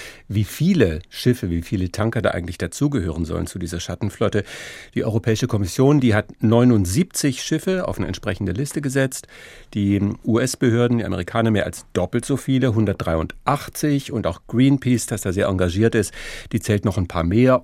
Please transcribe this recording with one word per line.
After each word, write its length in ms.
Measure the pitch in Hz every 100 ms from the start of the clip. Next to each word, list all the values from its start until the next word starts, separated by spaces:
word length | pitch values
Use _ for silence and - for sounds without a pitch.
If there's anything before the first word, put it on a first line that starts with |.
| - - -
wie 160 | 104
viele 560 | 104 - 165 175 92 78 -
Schiffe, 400 | - 127 123 95
wie 140 | 85
viele 280 | - 101 90
Tanker 300 | - 110 113
da 100 | 92
eigentlich 280 | 87 87 -
dazugehören 680 | 85 - 147 135 87 80 80
sollen 220 | 85 85
zu 100 | 92
dieser 220 | 85 87
Schattenflotte. 640 | - 87 101 - 104 104 - - - - -
Die 100 | -
Europäische 440 | 117 107 113 107 123
Kommission, 520 | 104 95 - 135 147
die 140 | 123
hat 140 | 104 - -
neunundsiebzig 1000 | 107 117 123 110 90 117 - - 147 127
Schiffe 460 | - 160 185 185 -
auf 100 | 92
eine 100 | 85
entsprechende 440 | 92 104 95 98
Liste 300 | 90 143 156
gesetzt. 460 | 143 135 135 - - - - - -
Die 280 | 110 101 101 101 - -
U-S-Behörden, 760 | 113 127 - 131 117 120 120
die 60 | 92
Amerikaner 440 | 92 90 113 113
mehr 160 | 101 -
als 200 | - -
doppelt 320 | - 90 120 -
so 120 | 135
viele, 380 | - 131 127 110
hundertdreiundachtzig. 1400 | 101 95 87 80 80 - - 143 - - 151 143 -
Und 160 | 117 90
auch 140 | 85 -
Greenpeace, 600 | 117 135 139 127 120 -
das 140 | 104
da 120 | 101
sehr 140 | 95 95
engagiert 480 | 92 90 90 113 110
ist, 180 | 98 - - - -
die 80 | 113
zählt 260 | - 104 107
noch 120 | 101
ein 100 | 90
paar 160 | 87
mehr, 400 | 82 107 127 127